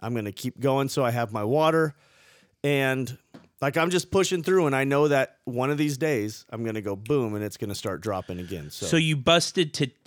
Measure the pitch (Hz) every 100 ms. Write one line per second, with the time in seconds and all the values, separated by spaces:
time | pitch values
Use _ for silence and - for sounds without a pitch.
0 | 110 120 104 98 127 - 135 135 139 147
1 | 127 120 117 110 104 143 156 160 156 -
2 | _ _ _ _ _ _ 143 143 135 131
3 | 123 127 _ - - _ 139 165 196 180
4 | - 196 185 180 160 190 156 135 135 139
5 | 151 143 131 - - 120 131 147 151 135
6 | 156 135 104 107 - 113 117 110 101 98
7 | 107 147 117 104 104 - 104 98 104 87
8 | 107 95 - 90 90 92 73 - 95 165
9 | 160 147 131 170 - - 160 - 139 -